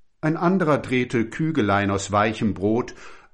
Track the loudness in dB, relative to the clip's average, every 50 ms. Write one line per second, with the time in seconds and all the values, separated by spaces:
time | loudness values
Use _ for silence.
0 | -20 _ _ _ -2 -2 -2 0 2 2 2 2 2 2 2 0 0 0 0 0
1 | 0 2 0 0 0 0 -2 -4 -4 -2 0 0 2 2 2 2 2 0 0 -2
2 | -2 0 0 2 2 2 0 0 -2 -2 -2 0 0 0 2 0 0 -4 -8 -14
3 | -18 -18 -20 -20 -20 -16